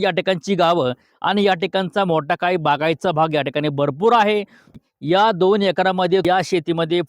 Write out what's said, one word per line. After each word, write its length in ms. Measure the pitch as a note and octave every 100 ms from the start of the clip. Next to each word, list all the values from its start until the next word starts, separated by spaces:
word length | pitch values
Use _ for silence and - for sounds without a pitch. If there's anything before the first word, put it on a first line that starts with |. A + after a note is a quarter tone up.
या 100 | G3
ठिकाणची 440 | F3 F#3 F#3 -
गावं 380 | F#3+ E3+ E3+ B2+ B2 _ -
आणि 220 | - G3
या 100 | G3+
ठिकाणचा 500 | F#3 F#3 F#3+ F#3 G3+
मोठा 300 | F#3+ D#3+ C#3+ F3
काही 160 | F3+ F3+
बागायचा 560 | D3+ C#3+ D#3+ D#3+ F#3+
भाग 220 | D3+ D#3+
या 80 | D3+
ठिकाणी 260 | C#3 D3 D3+
भरपूर 440 | C#3+ C#3+ C3+ A3
आहे. 320 | A#3 G#3 G#3 G3+ _ _ - _ _
या 300 | C#3+ F#3 A3
दोन 300 | F3+ F#3 G#3
एकरामध्ये, 580 | G3 F3 F#3 F#3 F3+ F#3+ F3
या 140 | F#3
शेतीमध्ये 580 | E3+ F3+ D#3 E3 D#3+ F3